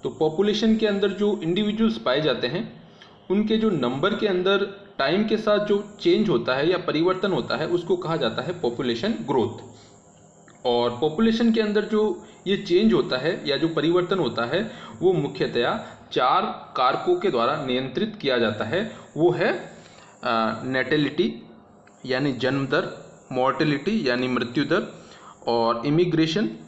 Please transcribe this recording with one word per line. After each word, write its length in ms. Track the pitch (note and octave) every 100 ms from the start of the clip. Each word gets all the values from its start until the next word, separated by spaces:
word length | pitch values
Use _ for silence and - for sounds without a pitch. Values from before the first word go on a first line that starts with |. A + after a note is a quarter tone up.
तो 60 | C3+
पॉपुलेशन 680 | - D#3 D#3 G#3 - A3+ A3
के 100 | G#3+
अंदर 220 | G3 G3+
जो 300 | G3 G#3 G3+
individuals 540 | E3 F#3 G#3 G#3+ A3+ -
पाए 240 | C3 C3+
जाते 260 | D3+ A#2 B2
हैं 420 | E3 A3 - - - - - -
उनके 260 | G3 G#3+ A3
जो 120 | A3
number 460 | E3 B2 C3+ F#3+ A3
के 120 | G#3+
अंदर 640 | F3+ F3+ G3 G3+ - - -
time 280 | C#3 F#3 G#3+
के 120 | G#3+
साथ 280 | G#3+ G#3 G#3
जो 320 | G3+ - -
change 300 | F3 G3 G3
होता 260 | B2+ A2+ C3
है 140 | D#3
या 80 | F3+
परिवर्तन 540 | F3 D3 F3 F#3 G3+
होता 260 | D#3 - B2
है 100 | D#3
उसको 300 | E3+ E3 F3+
कहा 200 | D3+ D#3+
जाता 240 | A#2+ A2
है 200 | C#3 F3
population 500 | A#2+ A#2+ B2+ A2+ G#3+
growth। 680 | A3+ - C3+ G#2 - - - - - - - - - - - B2+
और 320 | A#2+ A#2+ A#2
population 500 | D#3 D#3 A3+ A3+ A#3
के 100 | A3
अंदर 200 | G#3+ G#3
जो 460 | G3+ G#3+ G#3+ - - - F3
ये 100 | G3
change 360 | G3+ F3 A3
होता 240 | E3 - B2+
है 320 | D3 G3 D3
या 80 | C#3
जो 100 | D#3+
परिवर्तन 520 | D#3+ D3+ F3 F3 G3
होता 260 | C3 A2+ A#2
है 260 | E3 A3 - - -
वो 120 | F3
मुख्यतया 760 | E3+ C#3 - C3 A2+ B2+ A3 - - -
चार 640 | - B2+ F3 G#3+ - - -
कारकों 380 | B2+ - F3 F3+
के 140 | G3
द्वारा 360 | B2+ A#2 D3+ C3
नियंत्रित 500 | B2+ C3 A2+ G#3+ -
किया 160 | C#3 B2
जाता 280 | A2 G#2 G#2+
है। 260 | E3 A3 - - C#3+
वो 140 | F3
है, 420 | C#3 G#3 F4+ - - - - - -
अ, 400 | B2 A2+ A2 A2
natality 680 | B2+ C3 B2+ D3+ C#3+ - A3 - - - - - - - C3
यानी 280 | B2+ C#3+
जन्म 320 | A#2+ B2+ C#3 C#3
दर, 420 | D3 - - - - -
mortality 800 | B2+ C3 B2+ D#3 C#3 G3 A3 C#3
यानी 180 | B2 B2+
मृत्यु 360 | B2 A#2+ D3+
दर, 420 | C#3+ F3+ A3 - - - - - -
और 380 | A#2 A2+ A#2 D3
immigration 640 | D#3 F3 D#3 D#3+ G#3 A#3 -